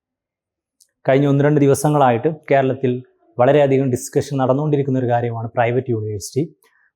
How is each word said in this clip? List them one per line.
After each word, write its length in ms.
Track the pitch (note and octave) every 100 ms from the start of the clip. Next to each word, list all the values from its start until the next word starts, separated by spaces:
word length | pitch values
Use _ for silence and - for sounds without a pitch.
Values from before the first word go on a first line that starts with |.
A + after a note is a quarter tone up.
| _ _ _ _ _ _ _ _ _ _ -
കഴിഞ്ഞ 180 | C3+ C#3+
ഒന്ന് 160 | C#3
രണ്ട് 180 | C#3+ D3
ദിവസങ്ങളായിട്ട് 760 | C#3 C3+ D3+ D3 C3 A#2 D3 D#3+ -
കേരളത്തിൽ 520 | C#3 C3 B2+ C3 B2 - _ _ -
വളരെയധികം 500 | B2+ D3+ C#3 C3+ C3+
ഡിസ്കഷൻ 460 | A#2+ - C#3+ - C#3
നടന്നുകൊണ്ടിരിക്കുന്ന 640 | B2+ C3+ D#3 D3 C3+ C3
ഒരു 60 | A#2+
കാര്യമാണ് 440 | A#2+ A#2+ A2+ A#2 -
പ്രൈവറ്റ് 360 | A#2 B2 B2+
യൂണിവേഴ്സിറ്റി. 600 | A2+ G#2+ G#2 - C3 E3 _ _ _ _